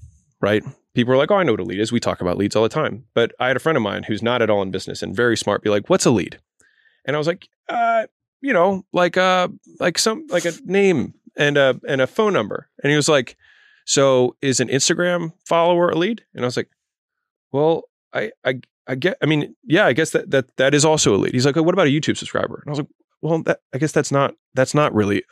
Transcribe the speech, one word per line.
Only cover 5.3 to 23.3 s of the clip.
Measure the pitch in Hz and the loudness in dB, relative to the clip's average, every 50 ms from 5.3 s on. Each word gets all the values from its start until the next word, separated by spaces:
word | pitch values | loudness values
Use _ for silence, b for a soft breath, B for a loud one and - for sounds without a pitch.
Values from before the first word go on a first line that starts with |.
| 113 | 0
smart | - - 104 101 - - | 0 0 -2 -2 -2 0
be | 107 | 0
like, | 104 104 - - | -2 -2 0 0
"What's | 180 185 - | 0 2 2
a | 170 | 2
lead?" | 123 98 80 - - - _ _ _ b b b b b b b b b b | 2 2 0 -4 -10 -18 _ _ _ b b b b b b b b b b
And | - 143 | -6 -4
I | 151 | -2
was | 147 | -2
like, | 165 180 190 - _ _ _ _ - | -2 -4 -6 -10 _ _ _ _ -8
"Uh, | - 240 233 233 226 226 220 - _ _ _ _ _ _ | -4 -2 -2 0 0 -2 -4 -6 _ _ _ _ _ _
you | - 277 247 | -6 -2 2
know, | 175 170 196 196 185 - _ - | 2 2 2 0 -2 -8 _ -2
like, | 180 180 175 - | 0 0 0 0
uh, | 185 185 185 185 185 180 175 - - _ - - - | 0 0 2 2 0 0 -2 -6 -12 _ -20 -12 -4
like | 135 180 170 - | -4 -4 -2 -2
some, | - 226 220 220 320 285 | -2 -2 -2 -4 -8 -4
like | - 175 165 | -4 -2 -2
a | 170 160 - - | -4 -6 -8 -8
name | - 180 196 202 190 180 135 95 - - _ _ - _ | -2 0 2 4 4 2 2 0 -4 -8 _ _ -18 _
and | - 151 143 143 143 | 0 0 2 4 4
a, | 139 131 127 110 - | 4 4 2 0 -4
and | - 147 131 | -4 0 0
a | 131 | 0
phone | - - - 214 208 190 | 0 0 0 0 2 2
number." | 135 107 98 - - - _ _ - - | 0 -2 -2 -6 -10 -10 _ _ -4 0
And | 143 | 0
he | 147 | 2
was | 151 143 - | 2 2 2
like, | 156 139 120 - - b b b b b b b b b b | 2 2 0 -2 -10 b b b b b b b b b b
"So | - - 143 139 135 131 127 127 123 - _ | -2 0 2 4 4 4 4 2 2 0 _
is | - 139 120 110 | -2 -2 0 0
an | 127 110 | -2 -2
Instagram | - 139 - - 170 170 175 180 175 175 170 165 - _ _ | 0 -2 0 0 0 0 -2 -2 -2 -4 -6 -8 -12 _ _
follower | - 175 165 165 175 180 170 175 175 | -2 0 2 2 2 2 2 2 0
a | - | 0
lead?" | 165 175 214 240 - _ _ _ | -2 -2 -4 -4 -8 _ _ _
And | - 120 | -6 -6
I | |
was | 123 123 | -4 -4
like, | 123 - - _ _ _ _ _ _ _ _ _ _ _ _ _ _ _ _ - | -4 -8 -8 _ _ _ _ _ _ _ _ _ _ _ _ _ _ _ _ -2
"Well, | 139 151 160 165 - - _ _ _ _ _ - | 0 2 2 0 0 -4 _ _ _ _ _ -8
I, | 123 107 - - _ - | -8 -8 -8 -10 _ -4
I, | - 131 123 - _ _ _ _ | -4 -4 -4 -10 _ _ _ _
I | - 135 | -8 -8
get, | 131 123 185 - - - | -2 -2 -2 -2 0 0
I | |
mean, | 147 156 151 143 - - _ _ | 0 0 0 -2 -4 -10 _ _
yeah, | - 147 190 208 | 0 2 2 4
I | 170 127 | 2 2
guess | 135 160 - | 2 0 0
that, | - 160 - - | -2 -4 -2 0
that, | - 135 131 - _ | 0 0 0 -2 _
that | - 135 135 139 | 0 2 2 4
is | 147 143 | 4 4
also | 156 156 151 - 143 104 | 4 2 4 4 2 2
a | 98 | 2
lead." | 98 - - | 2 0 -2
He's | 127 123 | 0 0
like, | 143 135 135 | 2 2 2
"Oh, | 151 | 0
what | 175 180 | 2 2
about | 196 175 143 | 2 2 2
a | |
YouTube | 135 156 147 - 127 | 2 0 0 -2 -4
subscriber?" | - - - - 98 98 - - - - | -4 -6 -6 -6 -6 -6 -6 -12 -14 -12
And | - | -10
I | 147 | -8
was | 143 | -8
like, | 143 - _ _ _ _ _ _ | -8 -10 _ _ _ _ _ _
"Well, | - 156 | -4 -2